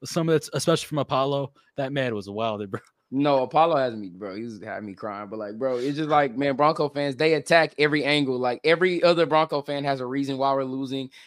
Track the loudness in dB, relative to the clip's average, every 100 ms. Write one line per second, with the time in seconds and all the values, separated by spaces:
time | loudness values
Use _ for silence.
0 | -6 -2 2 0 0 -2 0 0 0 -4
1 | -2 0 0 -2 -6 _ _ -6 -4 -2
2 | -2 -4 -6 -4 -4 -4 -8 -10 -12 _
3 | _ 0 2 2 2 2 4 4 0 -4
4 | -10 -10 -10 -8 -10 -12 -10 -10 -10 -10
5 | -10 -10 -10 -10 -10 -4 -4 -2 -4 -4
6 | 2 2 2 0 -2 2 2 2 -2 -2
7 | -4 2 2 2 4 4 4 2 2 4
8 | 2 2 2 0 0 0 2 4 4 4
9 | 4 4 4 4 2 -2 -4 -4 -2 -2
10 | -2 -4 -4 0 2 2 -2 -4 -4 -6
11 | -8 -14